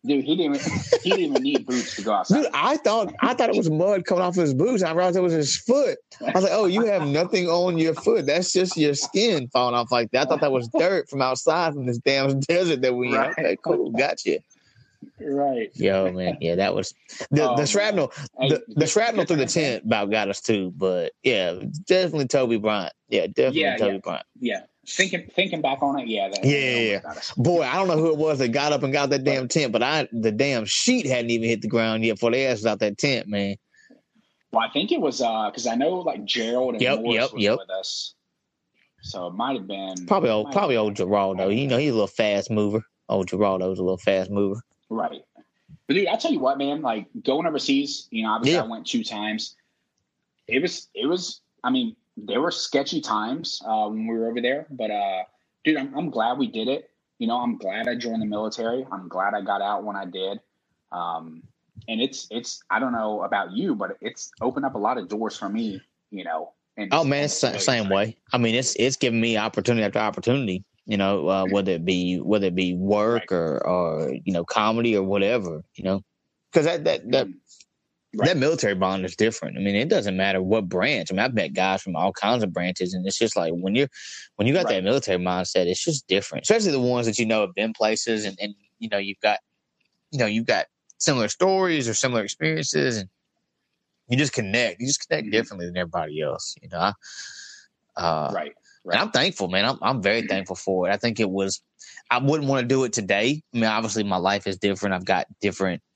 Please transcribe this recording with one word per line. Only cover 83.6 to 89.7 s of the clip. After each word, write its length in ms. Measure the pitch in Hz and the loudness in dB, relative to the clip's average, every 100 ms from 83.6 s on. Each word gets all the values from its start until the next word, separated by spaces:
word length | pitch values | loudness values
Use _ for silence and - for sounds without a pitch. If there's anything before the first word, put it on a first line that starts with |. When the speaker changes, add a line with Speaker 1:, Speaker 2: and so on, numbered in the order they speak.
| 95 | -2
Speaker 2:
you're, 140 | 110 143 - - - - - | 0 -2 -4 -18 -18 -20 -2
when 120 | 107 | 2
you 60 | |
got 120 | 143 180 | 2 2
Speaker 1:
Right. 80 | 98 | 0
Speaker 2:
that 80 | |
military 340 | 92 135 120 90 | 2 0 2 0
mindset, 480 | 90 90 90 - 87 | 0 -2 0 2 2
it's 180 | 92 | 0
just 240 | - 147 - | 0 -2 0
different, 360 | 92 101 - | 0 0 -6
especially 260 | - 226 202 | 2 2 4
the 80 | 135 | 2
ones 280 | 123 123 113 | 2 2 0
that, 100 | 107 | 0
you 80 | 110 | 2
know, 160 | 110 | 2
have 140 | 101 90 | 0 0
been 180 | 110 | -4
places 500 | 110 110 110 - 110 104 | 2 2 2 0 -2 -2
and, 120 | 95 | -6
and, 140 | 104 104 _ _ | -10 -10 _ _
you 100 | 113 | -4
know, 100 | 101 | -4
you've 200 | 98 98 | -4 -2
got, 200 | 107 101 _ _ _ | 0 0 _ _ _